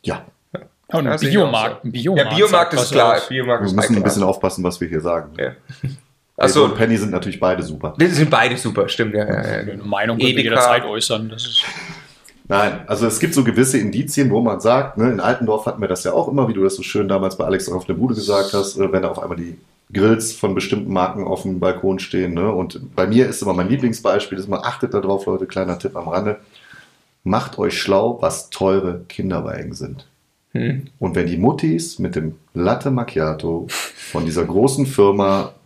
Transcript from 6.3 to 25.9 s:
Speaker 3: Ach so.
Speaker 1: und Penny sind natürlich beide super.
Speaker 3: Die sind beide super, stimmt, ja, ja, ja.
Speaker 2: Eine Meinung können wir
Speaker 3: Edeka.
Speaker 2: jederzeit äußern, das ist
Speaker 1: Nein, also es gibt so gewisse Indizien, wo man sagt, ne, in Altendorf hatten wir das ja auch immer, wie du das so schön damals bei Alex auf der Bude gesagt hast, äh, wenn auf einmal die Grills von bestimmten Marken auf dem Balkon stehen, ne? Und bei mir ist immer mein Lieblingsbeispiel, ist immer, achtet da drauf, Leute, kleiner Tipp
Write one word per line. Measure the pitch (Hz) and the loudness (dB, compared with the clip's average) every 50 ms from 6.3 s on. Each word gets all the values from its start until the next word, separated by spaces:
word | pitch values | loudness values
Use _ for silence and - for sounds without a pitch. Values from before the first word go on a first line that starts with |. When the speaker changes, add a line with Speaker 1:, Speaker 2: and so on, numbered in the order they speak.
| _ - | _ 0
Speaker 3:
Ach | - - | 2 4
so. | - 151 139 | 6 6 6
Speaker 1:
und | 107 98 | 6 4
Penny | 104 113 113 113 | 2 2 4 4
sind | 101 104 104 | 2 0 -2
natürlich | 90 90 90 98 90 - | -2 -4 -4 -4 -4 0
beide | - 90 92 87 | 0 0 0 0
super. | - - 78 69 - 80 - - | -4 -8 -8 -8 -8 -8 2 2
Speaker 3:
Die | 165 | 2
sind | 185 175 143 156 135 | 4 4 2 4 4
beide | 131 113 117 127 123 | 4 4 4 2 0
super, | 123 - 117 98 104 92 - | -2 -2 -2 0 0 0 0
stimmt, | - - 117 107 | 0 -2 -2 0
ja, | 104 104 104 107 | 0 -2 0 0
ja, | 107 | -2
ja. | 107 107 107 107 107 104 104 | -2 -2 -4 -4 -4 -6 -8
Speaker 2:
Eine | 98 98 101 | -10 -10 -6
Meinung | 104 101 98 107 113 117 | -4 -2 -2 0 -2 0
können | 113 131 127 | 2 2 2
wir | 131 139 | 2 2
Speaker 3:
Edeka. | 135 113 117 | 2 2 4
Speaker 2:
jederzeit | 131 123 123 120 127 120 | 4 4 4 4 2 0
äußern, | 107 104 113 - - 120 107 110 110 | -2 -4 -4 -2 -2 -2 -4 -4 -8
das | 110 113 117 | -8 -10 -10
ist | 120 - - - - - - - - - - - - - _ _ - _ _ _ - | -2 -2 -2 -2 -2 -10 -12 -14 -14 -16 -18 -20 -20 -20 _ _ -20 _ _ _ 0
Speaker 1:
Nein, | 98 101 104 101 82 - - | 2 2 2 2 0 -6 -4
also | - - 101 117 | -4 0 0 0
es | 113 107 - | 0 0 0
gibt | - 165 - | -2 2 2
so | 143 127 | 2 2
gewisse | 113 104 110 131 131 135 117 | 4 4 4 4 4 4 0
Indizien, | 98 104 92 117 135 - - 143 139 120 | 0 0 -2 -2 -4 -2 0 2 2 4
wo | 101 113 | 4 2
man | 120 113 98 90 | 2 0 -2 2
sagt, | - 113 123 135 - - - | 2 4 4 4 2 -2 -2
ne, | 101 113 127 | 0 0 2
in | 120 95 | 2 2
Altendorf | 87 110 123 - 123 107 107 107 - | 0 0 0 0 0 0 0 0 -2
hatten | - 101 107 | -6 -4 -4
wir | 104 90 | -2 -2
das | 92 - | -2 -2
ja | - 95 | -2 0
auch | - - 170 - | 0 0 0 0
immer, | 131 143 123 110 | 0 2 2 2
wie | 110 | 2
du | 98 95 | 2 2
das | 95 95 | 0 0
so | 92 | -2
schön | - - - 107 101 95 | -8 -4 -2 -2 0 2
damals | 98 95 95 95 95 | 0 0 0 -2 -2
bei | - - | -2 0
Alex | 82 95 92 - - | 0 0 -2 -2 -4
auf | 87 90 - | -6 -6 -4
der | - 87 | -4 -2
Bude | 87 120 131 117 | 0 0 0 0
gesagt | 107 98 101 101 98 98 - - | -2 0 0 2 2 2 0 0
hast, | 101 98 - - 98 | -2 -2 -2 -2 -2
äh, | 98 95 | 0 0
wenn | - 92 90 | 2 0 0
auf | 82 - - | -2 -4 -6
einmal | - 90 87 | -8 -8 -8
die | 85 85 85 82 - _ _ _ _ _ _ | -8 -8 -10 -12 -16 _ _ _ _ _ _
Grills | 95 98 98 110 113 113 - - | 0 2 4 4 4 4 0 -6
von | - - - 101 95 | -4 -2 -2 0 0
bestimmten | 92 92 - 104 104 90 - | -2 -2 -2 -4 -4 -2 -2
Marken | 98 92 90 92 92 104 95 | 0 0 0 0 -2 -6 -4
auf | 87 92 90 | -4 -4 -4
dem | - 98 92 90 | -4 -6 -4 0
Balkon | 90 92 92 - - 95 95 95 | 0 0 0 0 -2 -2 -2 -2
stehen, | - - - 95 92 90 85 | -4 -4 -2 -2 -2 -2 -2
ne? | 85 92 110 | 0 0 0
Und | 104 90 90 87 - - - - - | 0 -2 -4 -4 -8 -12 -14 -8 -2
bei | - 92 | 0 0
mir | 98 110 120 127 104 | 4 6 4 4 4
ist | - - | 0 -4
immer | 101 98 | -2 0
mein | 90 90 90 98 | 0 0 2 0
Lieblingsbeispiel, | 127 131 123 117 107 - - 98 92 104 - - 95 95 | 0 0 0 -2 -2 0 0 0 2 2 0 -4 -8 -8
ist | 92 | -4
immer, | 101 98 87 - | -4 -6 -4 -4
achtet | 120 - - - - - | -6 -4 -4 -4 -2 -2
da | 104 | -2
drauf, | 95 95 98 98 - | 0 0 -2 0 0
Leute, | - 95 95 95 | -2 -2 -2 -4
kleiner | 92 - 95 92 87 87 87 | -4 -4 -4 -2 -2 -4 -4
Tipp | - 95 | -6 -8